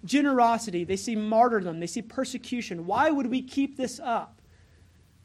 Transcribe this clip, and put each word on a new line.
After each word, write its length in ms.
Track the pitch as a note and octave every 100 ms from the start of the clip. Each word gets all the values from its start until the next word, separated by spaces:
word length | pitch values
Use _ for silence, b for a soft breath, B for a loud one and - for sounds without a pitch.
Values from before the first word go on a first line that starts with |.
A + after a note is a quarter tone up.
generosity. 800 | E3+ C#4 C#4+ B3+ A#3 A3+ A3+ F3
They 120 | E3+ F#3+
see 180 | A#3+
martyrdom. 640 | A3 G#3+ A3+ A#3+ A3 F3+ E3
They 80 | E3+
see 160 | A#3+
persecution. 840 | A3 - C4 B3 - A#3+ - F3 E3+
Why 240 | A3 D#4
would 160 | C#4+ B3+
we 160 | B3+
keep 340 | B3+ - C4+ -
this 240 | B3+ -
up? 380 | B3+ A3 - - _ b b b b b b b